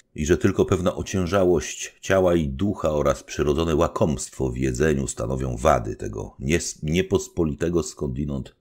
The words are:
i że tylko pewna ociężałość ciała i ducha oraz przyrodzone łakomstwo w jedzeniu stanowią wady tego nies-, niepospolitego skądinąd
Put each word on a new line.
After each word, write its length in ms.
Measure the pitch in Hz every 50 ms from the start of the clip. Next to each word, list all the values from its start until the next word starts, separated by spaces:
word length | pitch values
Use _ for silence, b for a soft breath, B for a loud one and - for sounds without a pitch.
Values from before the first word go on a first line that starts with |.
| b b -
i 120 | - 76
że 120 | - 87 82
tylko 260 | - 98 90 - 92
pewna 300 | - 98 87 87 92 -
ociężałość 1000 | 76 76 - - 95 90 82 95 101 92 90 87 78 - - - - - - - _
ciała 340 | - - 95 95 92 87 87
i 140 | 85 76 69
ducha 420 | 65 67 101 98 92 - - 78
oraz 320 | 76 73 71 71 69 -
przyrodzone 540 | - - - - 73 73 71 76 82 85 78
łakomstwo 720 | 76 85 78 - - 113 82 69 67 - - - - 67 65
w 60 | 62
jedzeniu 500 | 64 65 65 62 62 76 80 71 67 65
stanowią 500 | 65 - - 57 62 67 64 67 65 62
wady 400 | 58 67 78 71 60 55 53 -
tego 400 | - 52 50 53 53 50 - - -
nies-, 380 | 64 69 82 85 - - - -
niepospolitego 1000 | - 76 80 90 92 - 101 92 - - - - 82 76 67 - 82 85 87 82
skądinąd 720 | 76 - - - 76 69 62 67 76 71 69 67 64 - - _